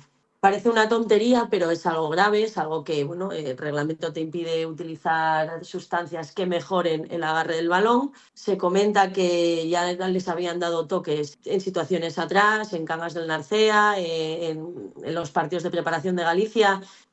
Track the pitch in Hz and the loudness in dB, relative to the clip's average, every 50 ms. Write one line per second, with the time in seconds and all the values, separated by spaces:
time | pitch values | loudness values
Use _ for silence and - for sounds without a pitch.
0 | - _ _ _ _ _ _ _ - 196 196 202 190 233 233 220 214 214 233 226 | -10 _ _ _ _ _ _ _ 2 2 2 4 2 2 4 4 4 4 2 0
1 | 233 208 214 208 220 240 247 240 226 214 208 190 175 165 170 165 - 175 165 160 | 2 4 4 4 6 4 4 4 4 2 0 0 2 2 0 0 0 -2 0 0
2 | 160 151 156 175 196 208 208 208 220 220 214 190 156 156 156 160 147 175 160 147 | 0 0 2 2 2 4 4 2 0 0 -2 -4 -4 -2 -2 -4 -4 -2 -2 -2
3 | 143 143 175 180 185 190 - 165 151 139 127 131 156 147 143 147 147 156 160 160 | -2 -4 -4 -6 -6 -6 -6 -6 -6 -6 -6 -6 -6 -4 -2 -2 -2 -2 -4 -4
4 | 170 165 156 165 160 160 151 175 170 165 165 165 160 165 160 151 175 165 160 156 | -4 -6 -4 -4 -6 -4 -4 -6 -4 -2 -2 -2 -2 -4 -6 -8 -10 -10 -10 -6
5 | - 165 160 160 160 160 156 156 156 160 165 160 180 - - 180 175 - - 170 | -2 0 0 2 2 2 2 2 0 -2 -4 -10 -10 -10 -10 -10 -8 -4 -4 -4
6 | 175 147 170 165 160 147 - - 190 180 175 170 151 - 190 180 170 170 160 156 | -2 -4 -8 -10 -10 -8 -4 -4 -2 0 0 -2 -2 0 0 0 2 2 0 0
7 | 160 - - 170 165 156 156 160 160 165 165 160 165 170 175 185 202 226 247 247 | -4 -6 -6 -4 -2 0 0 0 0 0 -2 -2 0 2 2 2 4 4 4 2
8 | 277 285 - - - _ _ - - - 190 185 190 180 180 196 208 214 208 208 | 2 -2 -6 -12 -20 _ _ -10 -2 -2 -2 0 2 2 2 4 2 4 4 4
9 | 196 190 190 196 185 175 175 175 170 170 170 165 160 160 175 175 175 180 180 180 | 2 2 2 0 2 2 2 2 2 2 2 0 0 0 0 0 0 0 -2 -2
10 | 185 185 180 185 - 180 170 165 180 175 170 175 175 170 170 165 160 151 190 180 | -2 0 0 0 0 -2 -4 -2 -2 -4 -2 -2 -2 0 0 -2 -2 -2 -2 -4
11 | 180 170 151 151 147 143 - _ _ - 185 190 185 190 185 175 160 - 185 170 | -2 -2 -2 -2 -2 -6 -8 _ _ -2 -2 -2 -2 -2 -2 -4 -2 0 -2 -2
12 | 165 165 151 - 165 170 185 196 208 208 220 214 214 - - 165 160 156 165 160 | -2 -4 -4 -4 -4 0 2 4 4 4 2 0 -2 -4 -6 -6 -4 -4 -6 -6
13 | 170 170 151 170 165 160 160 160 226 - 214 214 214 214 214 208 208 208 208 196 | -6 -6 -6 -6 -4 -4 -4 -4 -4 -2 2 4 4 6 6 6 4 4 2 2
14 | 175 165 165 160 160 156 160 165 170 165 156 156 156 175 175 185 101 92 - - | -2 -2 -2 -2 -2 -4 -4 -4 -4 -4 -4 -6 -8 -10 -10 -12 -12 -14 -14 -12
15 | - 131 160 170 170 151 - 180 160 151 180 175 156 180 180 170 151 165 165 160 | -8 -6 -4 -4 -4 -2 -2 -2 -2 0 -2 -4 -4 -2 -4 -2 -2 -2 -2 -2
16 | 147 185 180 175 170 165 165 185 214 220 220 233 214 196 196 190 190 - - - | -2 -2 -2 0 0 2 2 2 0 0 2 4 4 4 4 0 -4 -12 -20 -20
17 | _ _ | _ _